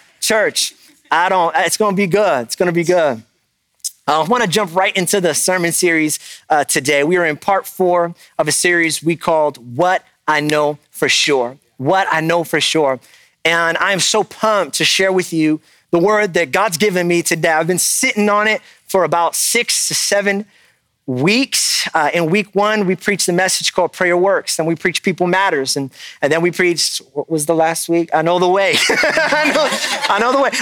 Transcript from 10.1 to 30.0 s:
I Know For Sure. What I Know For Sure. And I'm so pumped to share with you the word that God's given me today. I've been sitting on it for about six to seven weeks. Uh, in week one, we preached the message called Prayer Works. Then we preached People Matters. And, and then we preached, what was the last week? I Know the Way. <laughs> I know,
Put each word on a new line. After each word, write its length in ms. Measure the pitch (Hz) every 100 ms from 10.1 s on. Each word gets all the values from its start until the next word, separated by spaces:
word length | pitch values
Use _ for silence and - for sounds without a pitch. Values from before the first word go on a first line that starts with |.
| _ -
I 120 | 151
Know 380 | 147 151 147 151 _
For 180 | - 143
Sure. 480 | - - 135 120 135 _ -
What 300 | 131 190 196
I 100 | 160
Know 220 | 160 170
For 180 | 156 160
Sure. 380 | - 160 143 127 - - _ _
And 320 | 160 170 165 165
I'm 200 | 180 190
so 240 | - 214
pumped 520 | 185 - 220 208 151 -
to 100 | 151
share 260 | - 190
with 220 | 185 165
you 260 | 160 156 156 - _ _
the 80 | 170
word 360 | 190 214 208 170
that 160 | 165
God's 260 | 185 214 160
given 300 | 208 180 175
me 160 | 170
today. 260 | 165 160 170
I've 160 | 156 165
been 120 | 175
sitting 500 | - - 262 214 208
on 180 | 208 214
it 140 | 214 - - -
for 180 | 190
about 320 | 160 170 165 -
six 520 | - 233 233 - -
to 80 | -
seven 500 | - - - 196 214 _ _ _ _ _ -
weeks. 840 | 127 156 226 277 - - - -
Uh, 160 | 160 147
in 160 | 165 160
week 240 | 202 185
one, 320 | 190 208 214 185
we 100 | 143
preached 300 | - 196 -
the 80 |
message 400 | 175 185 - -
called 180 | - 170
Prayer 240 | - 180 175
Works. 420 | 196 175 - -
Then 80 | 160
we 100 | 165
preached 280 | 185 160
People 240 | - 160 180
Matters. 480 | 175 196 151 135 147
And, 160 | 135 - - -
and 100 | 143
then 100 | 160
we 100 | 175
preached, 480 | 165 180 160 - - -
what 160 | 143 -
was 160 | 156 147
the 100 | 165
last 340 | 160 165 -
week? 200 | 170 165
I 80 | 156
Know 180 | 160 175
the 80 | 180
Way. 280 | 190 196 156
<laughs> 80 | -
I 600 | - 302 - 311 302 302
know, 600 | 311 285 - - -